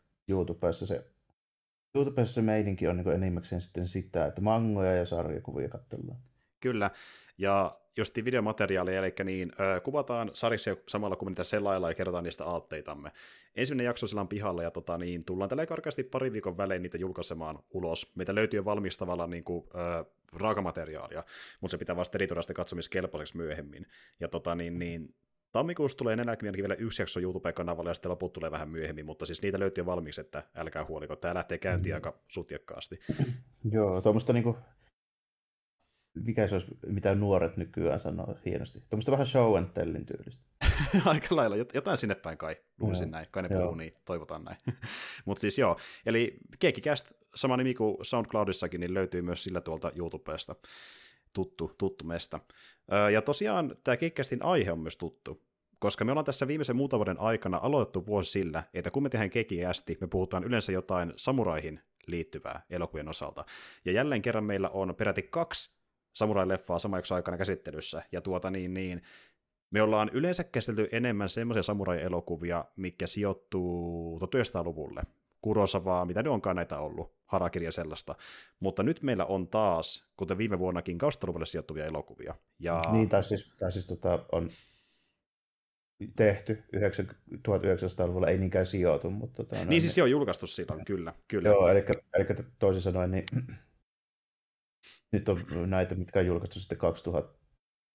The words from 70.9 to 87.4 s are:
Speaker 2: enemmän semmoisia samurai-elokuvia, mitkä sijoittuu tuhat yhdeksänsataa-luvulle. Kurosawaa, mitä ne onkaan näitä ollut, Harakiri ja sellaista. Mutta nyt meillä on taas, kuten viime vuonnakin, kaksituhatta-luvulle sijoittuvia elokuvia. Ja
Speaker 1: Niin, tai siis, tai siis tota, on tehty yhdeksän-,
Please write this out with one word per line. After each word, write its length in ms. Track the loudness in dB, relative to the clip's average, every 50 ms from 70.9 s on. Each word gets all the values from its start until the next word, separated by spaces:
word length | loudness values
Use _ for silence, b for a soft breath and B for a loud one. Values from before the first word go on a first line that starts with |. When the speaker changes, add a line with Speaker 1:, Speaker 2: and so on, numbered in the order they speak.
| 2
Speaker 2:
enemmän 360 | 0 0 0 0 0 -2 -2
semmoisia 340 | -2 -2 -2 0 2 2 2
samurai-elokuvia, 1000 | 2 0 0 0 0 0 0 0 0 -2 -2 -2 -2 -4 -4 -2 -2 -2 -2 -4 -6 _
mitkä 300 | -6 -6 -6 -4 -4 -4
sijoittuu 1120 | -4 -2 0 0 0 0 -2 _ -4 -2 -2 0 0 -2 -2 -2 -4 -4 -4 -6 -6 -6 -6
tuhat 160 | -4 0 2
yhdeksänsataa-luvulle. 680 | 2 2 2 0 -2 -2 -2 -4 -6 -6 -8 -8 -8 -10 -10 _ _ _ _ _ _ 0
Kurosawaa, 640 | 2 4 6 6 4 4 2 2 2 2 2 2
mitä 180 | 0 0 0 0
ne 80 | 2
onkaan 260 | 0 0 2 0 0
näitä 220 | 0 -2 -4 -4 -6
ollut, 340 | -6 -6 -6 -8 -10 -10 _ _ _
Harakiri 380 | 0 0 2 2 0 -2 -2 -4
ja 80 | -4 -4
sellaista. 420 | -4 -6 -6 -8 -10 -10 -10 -12 -12 B B B B B B B B
Mutta 220 | -2 -2 0 2 2
nyt 200 | 2 2 0 0
meillä 220 | 0 2 2 2
on 240 | 2 2 0 0 0
taas, 580 | 2 4 4 4 4 2 0 -2 -6 -8 -12 _ _
kuten 220 | -6 -2 -2 0 0
viime 200 | 0 0 0 0
vuonnakin, 400 | 0 0 0 -2 -2 -4 -2 0
kaksituhatta-luvulle 480 | 0 0 0 0 -4 -4 -4 -4 -4
sijoittuvia 380 | -4 -4 -6 -6 -6 -6 -6 -4
elokuvia. 480 | -4 -4 -6 -6 -8 -14 -14 -12 -12 -12 -12 _ _ _ -6
Ja 240 | -2 0 0 2 2 4 6
Speaker 1:
Niin, 160 | 6 6 6
tai 160 | 6 4 4
siis, 280 | 4 0 -2 -4 -6 _ -4
tai 140 | -4 -2 -2
siis 140 | -2 -4
tota, 380 | -6 -6 -2 0 2 2 2 0 0 -2
on 180 | 0 0 -2 b b b b b b b b b b b b b b _ _ _ _ _ _ _ _ _ _ _ _ _ _ _ -12 -12 -4 4
tehty 460 | 6 8 8 6 6 2 -4 -4 -4 -4 -4 0
yhdeksän-, 380 | 2 2 2 2 0 -4 -4 -6 -14 _ -14 -12 -6